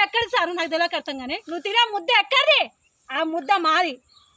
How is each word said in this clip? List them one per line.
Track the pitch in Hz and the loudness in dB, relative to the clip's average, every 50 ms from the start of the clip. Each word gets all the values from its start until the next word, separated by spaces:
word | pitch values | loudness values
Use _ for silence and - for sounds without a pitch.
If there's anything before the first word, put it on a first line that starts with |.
| 403 | 4
ఎక్కడిది | 403 - 453 466 381 494 | 2 2 -2 -2 0 0
సారు? | 415 339 339 359 349 | 0 0 0 -2 -4
నాకు | 330 285 320 | -4 -2 0
తెలియక | 320 339 339 349 294 | 0 0 -2 -2 -6
అర్థం | - 311 269 262 | -6 -8 -10 -10
కానీ, | 254 262 320 453 - 294 | -8 -8 -8 -8 -8 -8
నువ్వు | 330 349 - | -10 -8 -6
తినే | - 427 466 466 440 415 | -2 0 0 0 0 -2
ముద్ద | 403 339 359 480 453 | -6 -2 2 2 2
ఎక్కడిది? | - - 554 571 571 605 587 480 302 226 _ _ _ _ _ _ _ - 262 | 2 2 2 2 4 4 4 4 2 -2 _ _ _ _ _ _ _ -8 -4
ఆ | 294 330 320 320 | -4 -2 -2 -4
ముద్ద | 349 269 269 403 370 330 | -6 0 0 0 2 2
మాది, | 311 311 349 359 311 247 - _ _ _ _ _ _ _ | 2 2 2 0 0 -4 -10 _ _ _ _ _ _ _